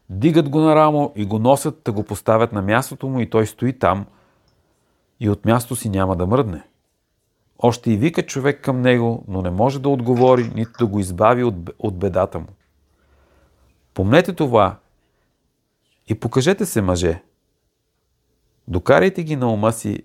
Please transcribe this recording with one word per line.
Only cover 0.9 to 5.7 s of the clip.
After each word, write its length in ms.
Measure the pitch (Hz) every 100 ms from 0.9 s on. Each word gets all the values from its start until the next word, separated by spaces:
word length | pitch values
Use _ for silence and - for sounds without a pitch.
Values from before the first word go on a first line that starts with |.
| 147 143 107
и 100 | 101
го 140 | 107
носят, 440 | 117 139 - -
та 80 | -
го 120 | 104
поставят 480 | 104 104 - 110 113
на 100 | 104
мястото 460 | 98 113 - 135 135
му 120 | 131
и 100 | 113
той 180 | 110 107
стои 320 | - 120 131
там 260 | 87 95 101 _ _ _ _ _ _ _ _ _ _ -
и 100 | 107
от 160 | 101 107
място 300 | 120 120